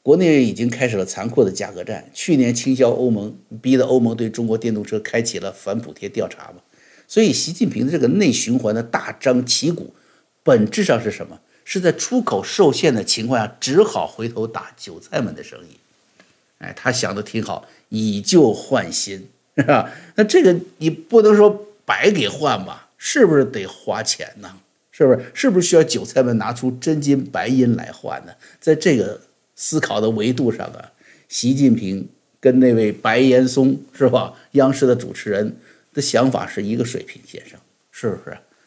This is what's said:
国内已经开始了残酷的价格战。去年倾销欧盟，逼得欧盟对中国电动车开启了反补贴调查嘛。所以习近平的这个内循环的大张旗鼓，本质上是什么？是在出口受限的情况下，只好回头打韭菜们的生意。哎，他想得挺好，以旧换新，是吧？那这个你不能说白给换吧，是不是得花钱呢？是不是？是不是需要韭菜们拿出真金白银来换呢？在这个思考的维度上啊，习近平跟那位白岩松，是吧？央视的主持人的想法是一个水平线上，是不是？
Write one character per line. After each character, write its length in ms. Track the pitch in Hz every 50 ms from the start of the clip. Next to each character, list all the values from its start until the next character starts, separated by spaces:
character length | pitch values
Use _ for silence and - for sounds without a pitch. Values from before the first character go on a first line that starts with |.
| -
国 120 | 135 156
内 260 | 185 185 165 151 139 123
已 100 | 107 95
经 160 | - 120 120
开 180 | 120 123 131
始 80 | 117 110
了 80 | 95 92
残 240 | - - 95 104
酷 160 | 113 117 135 113
的 80 | 95
价 200 | 95 98 98 95
格 120 | 98 90 87
战。 240 | - 104 78 - - -
去 240 | - - 185 160
年 160 | 131 123 120 117
倾 220 | 117 - 135 131
销 160 | 120 127 117
欧 180 | - - 127 123
盟， 260 | 110 104 101 107 - - _ - 110 117
逼 160 | - 127 135
得 100 | 131 -
欧 140 | - 127 127
盟 160 | 117 113 113
对 140 | 113 113 110
中 160 | 113 120 117
国 100 | 110 110
电 180 | 113 117 117 107
动 100 | 104 101
车 160 | - 110 104
开 200 | - - - 117
启 200 | 117 117 - 87
了 120 | 92 98
反 260 | - - - 98 107
补 140 | 117 127 -
贴 160 | - - -
调 200 | 101 - 113 92
查 240 | 87 - - 71 - -
嘛。 60 | - _ _ _ _ _ _ _ _ _
所 160 | - - 214 220
以 100 | 170 117
习 180 | - - 156
近 160 | 175 - 226
平 200 | - - 107 123
的 40 | 143
这 60 | 175
个 100 | 151 -
内 240 | 123 165 208 202 139
循 280 | 107 - - 110 123 127
环 160 | 117 104 107
的 80 | 117 117
大 280 | - - - - - -
张 300 | - - 131 127 123 127
旗 260 | 123 - - - 175
鼓， 240 | 160 - - - - _ _ _ _ _ _ _ _ _ -
本 260 | 143 131 110 104 104
质 140 | - 214 190
上 180 | - 127 110
是 80 | 117 104
什 160 | - - 95
么？ 140 | - 92 - _ _ _ _ _
是 140 | - - 190
在 120 | 180 165 -
出 280 | - - - 247 254
口 220 | - - 113 98 95
受 280 | - - - 185 143
限 220 | 127 - 170 156 120
的 100 | 107 92
情 220 | - - 113 110
况 140 | 117 131 117
下， 180 | 107 104 - -
只 220 | - 127 143 190
好 240 | 214 - - 95 76
回 240 | - - - 113 117
头 160 | 117 110 113
打 260 | 113 - - - - -
韭 220 | - - 98 85 -
菜 220 | - - - 147
们 120 | 117 92 76
的 80 | -
生 160 | - - - -
意。 160 | 90 78 - _ _ _ _ _ _ _ _ _ _ _ _ _ _ _ _
哎， 160 | - - 92 90
他 160 | - - 131
想 240 | 120 - 110 98 101
得 60 | 104
挺 200 | 107 - - 113
好， 240 | 101 107 90 - - - _ _ _ -
以 300 | 107 110 110 107 101 101
旧 320 | 101 - 190 170 139 113
换 400 | 98 - - - 135 113 92 82
新， 340 | - - - 101 98 92 - - _ _ _ _ -
是 80 | 147 120
吧？ 300 | 135 139 117 - - - - - - _
那 80 | 214 214
这 180 | 214 - 370
个 180 | 285 185 170 175 - - - -
你 100 | 156 160
不 320 | 151 - - - 233 226
能 160 | 208 214 208
说 300 | 208 208 202 202 - - - _ _ _
白 240 | - 98 104 135 208
给 180 | 202 160 107
换 300 | 98 - 139 151 139 113 95 95
吧， 240 | - 71 - - _ _
是 260 | - - - - 294 226
不 120 | 170 156
是 80 | 139 123
得 200 | - - 104 95
花 340 | 92 - - - 110 95 110
钱 260 | 110 - - - 76 - - -
呢？ 180 | - - 95 92 _ _ _ _ _ _
是 140 | - - 151
不 80 | 131 117
是？ 180 | - - - -
是 140 | - - 240
不 120 | 180 180
是 60 | 175
需 80 | - 180
要 80 | 160 156
韭 200 | 156 - - 107
菜 200 | - - 135 123
们 120 | 123 117 107
拿 120 | 98 113
出 200 | 123 120 127 123 120 123
真 180 | - 160 156 151
金 240 | 139 143 139 135 -
白 240 | - - 87 95
银 280 | 120 135 131 123 120 113
来 160 | - - -
换 280 | - - - - - 65 -
呢？ 80 | 85 - _ - - _ _
在 140 | - 160 151
这 240 | 156 - 165 139
个 240 | 110 92 104 - - _ _ _ _ _ _ _
思 240 | - - - - 156
考 220 | - - 107 107
的 80 | 107 110
维 240 | 113 107 104 127 127
度 180 | 135 131 117
上 140 | - - - -
啊， 220 | - - - - _ _ _ _ _ _ _ -
习 240 | - - - 123 135
近 220 | 135 139 123 110
平 340 | 110 104 95 98 95 - - _ _ _ _ _ _
跟 180 | - 127 123 131
那 140 | 127 123 117
位 180 | 113 110 104
白 280 | - - - 110 113 123
岩 280 | 135 131 123 127 127
松， 320 | 123 - 139 131 135 135 139 - - -
是 160 | - 139 123
吧？ 240 | 127 113 110 - - - _ _ -
央 200 | 139 131 135 131
视 140 | - 139
的 80 | 127 120
主 180 | 120 - - 139
持 160 | - - 107
人 260 | 98 101 107 113 - - _ _ _ _ _ _ -
的 80 | 147
想 300 | 139 - - 113 127 131
法 160 | - - 95
是 160 | - - - 104
一 120 | 101 113
个 80 | 131 120
水 200 | - - - -
平 180 | - - - -
线 120 | - - - -
上， 120 | - - - _ _ _ _ _ _
是 180 | - - 123 107
不 60 | 92 - -
是？ 80 | - - - _ _ _ _ _